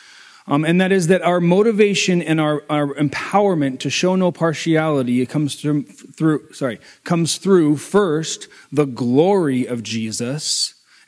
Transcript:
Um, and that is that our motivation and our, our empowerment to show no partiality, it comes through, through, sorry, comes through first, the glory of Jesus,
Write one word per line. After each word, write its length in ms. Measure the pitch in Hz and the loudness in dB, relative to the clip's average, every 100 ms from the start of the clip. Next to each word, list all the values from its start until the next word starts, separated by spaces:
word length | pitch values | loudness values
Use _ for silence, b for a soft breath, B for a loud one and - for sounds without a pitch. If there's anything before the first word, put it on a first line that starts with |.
| B B B B - | B B B B -4
Um, 140 | 143 | -2
and 160 | 156 180 | 2 2
that 140 | 185 | 2
is 140 | 196 165 | 2 2
that 140 | 185 | 2
our 180 | 170 175 | 2 2
motivation 800 | 175 185 226 208 208 180 - 175 | 2 4 4 4 2 2 0 0
and 180 | 156 160 | 0 0
our, 240 | 151 151 - | 0 -2 -2
our 240 | 151 143 | -2 -2
empowerment 840 | 139 147 - - 196 202 165 139 127 | -2 -2 -4 -2 2 2 2 -2 -4
to 100 | 143 | -6
show 260 | - 180 185 | -2 0 2
no 160 | 180 | 0
partiality, 880 | - 165 147 165 156 160 143 123 123 | 0 -2 -2 0 0 2 0 0 0
it 60 | 123 | 0
comes 300 | 151 147 - | -2 -4 -4
through, 280 | 151 147 | -2 -2
through, 680 | - - - - 156 151 - | -4 -14 -16 -2 0 0 -6
sorry, 260 | - 135 104 B B | -8 -6 -6 B B
comes 320 | - 170 165 - | -4 -2 -2 -2
through 380 | 185 185 151 143 | 2 4 4 0
first, 720 | - 196 190 151 156 - - B B | 0 0 2 -2 -4 -10 -14 B B
the 140 | 139 143 | -2 -2
glory 800 | 117 120 131 180 202 151 127 113 | -2 0 2 4 2 0 -2 -4
of 180 | 120 | -6
Jesus, 920 | 107 113 110 107 120 151 - - - - b b | -6 -6 -6 -6 -6 -6 -6 -4 -6 -10 b b